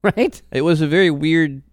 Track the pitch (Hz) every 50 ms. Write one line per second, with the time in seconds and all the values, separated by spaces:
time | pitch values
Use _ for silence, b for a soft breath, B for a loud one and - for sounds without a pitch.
0 | - 208 - - 247 311 - - - - - 131 147 170 170 151 156 147 151 185
1 | 190 175 147 139 151 160 160 165 160 147 135 135 - _